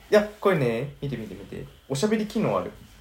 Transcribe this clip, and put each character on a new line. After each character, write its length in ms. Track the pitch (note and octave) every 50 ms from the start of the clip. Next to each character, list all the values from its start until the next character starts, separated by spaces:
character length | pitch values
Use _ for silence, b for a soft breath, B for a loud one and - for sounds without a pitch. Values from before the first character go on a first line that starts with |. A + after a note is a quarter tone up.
| - -
い 20 | F#3+
や、 140 | G#3 G#3 G#3 - -
こ 120 | - G3+
れ 60 | F#3+ D#3
ね、 380 | C3+ A#2+ A2+ A#2 C3+ C#3+ - -
見 80 | - C#3
て 80 | B2 G#2+
見 100 | A2 G2+
て 80 | F2+
見 100 | G2+ G2
て。 200 | - - - - - - - - -
お 60 | -
し 80 | C#3 -
ゃ 40 | G#3+
べ 100 | A3 A3
り 100 | G#3+ G#3
機 120 | - A3+
能 180 | F3+ B2+ G2+ F#2
あ 60 | F2+
る。 80 | - - - - - - -